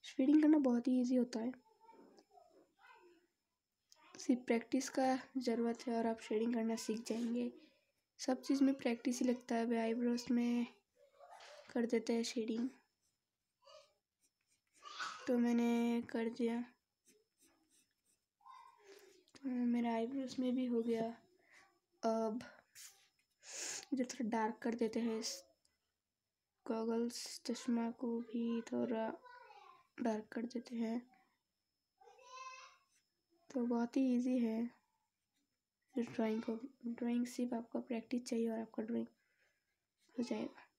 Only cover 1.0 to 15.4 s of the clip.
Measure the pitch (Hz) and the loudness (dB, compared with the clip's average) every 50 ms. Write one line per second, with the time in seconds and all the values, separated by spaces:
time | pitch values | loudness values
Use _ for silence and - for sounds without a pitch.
1 | 247 240 262 254 240 247 - 214 226 254 254 - _ _ _ _ - - - - | 4 4 4 2 2 2 0 -4 -4 -4 -6 -8 _ _ _ _ -20 -20 -20 -20
2 | - - - - _ _ 740 719 - 640 _ - - _ _ _ - - 480 440 | -20 -20 -20 -20 _ _ -20 -20 -20 -20 _ -20 -20 _ _ _ -20 -20 -20 -20
3 | 370 349 349 330 330 _ _ _ _ _ _ _ _ _ _ _ _ _ - _ | -20 -20 -20 _ _ _ _ _ _ _ _ _ _ _ _ _ _ _ -20 _
4 | - - - - - - 262 247 - - 240 226 233 - - 262 262 - - - | -20 -20 -18 -14 0 2 2 2 4 2 0 0 2 0 -2 0 0 0 0 2
5 | 262 262 262 262 - - _ 262 247 247 226 233 233 233 233 233 - 254 233 226 | 2 4 2 0 -2 -6 _ -2 0 0 2 2 2 0 0 -2 -4 -2 0 0
6 | 226 226 226 226 - - 226 214 226 240 240 233 220 226 226 226 - - 220 226 | 2 0 0 -2 -4 -2 0 2 2 2 2 2 2 0 0 -2 -2 -2 -4 -4
7 | 233 - 226 226 240 226 233 240 240 240 - - - - _ _ _ _ _ _ | -2 -4 -2 -2 0 -2 0 -2 -2 -4 -6 -10 -20 -20 _ _ _ _ _ _
8 | _ _ _ _ - - 254 254 - - 277 269 277 269 269 269 - 247 233 233 | _ _ _ _ -2 -2 -2 -2 0 0 4 6 6 6 4 2 0 -2 -2 0
9 | - 262 240 - 254 247 240 247 - - 240 233 226 233 240 226 226 226 226 240 | 0 -2 0 2 2 2 2 0 -2 -2 0 0 2 2 2 2 2 0 0 2
10 | 240 240 240 240 - - 233 240 240 240 240 240 240 - - _ _ _ _ _ | 2 0 0 0 0 2 2 2 4 2 2 0 0 -2 -6 _ _ _ _ _
11 | - _ _ - - - - - - - - - - - - 247 233 226 - 226 | -20 _ _ -20 -20 -20 -20 -20 -20 -20 -20 -20 -20 -4 0 0 0 2 2 0
12 | 226 - 233 233 233 - - 254 220 220 226 226 233 262 - - _ _ _ _ | 2 2 0 0 0 0 -2 -2 -2 0 0 0 0 -2 -4 -8 _ _ _ _
13 | _ _ _ _ _ _ _ _ _ _ _ _ _ - - - - _ _ _ | _ _ _ _ _ _ _ _ _ _ _ _ _ -20 -20 -20 -20 _ _ _
14 | _ _ _ _ _ _ _ _ _ _ _ _ _ _ _ _ - - - - | _ _ _ _ _ _ _ _ _ _ _ _ _ _ _ _ -18 -16 -10 -8
15 | - - - - - - 254 240 | -8 -8 -8 -8 -2 0 2 4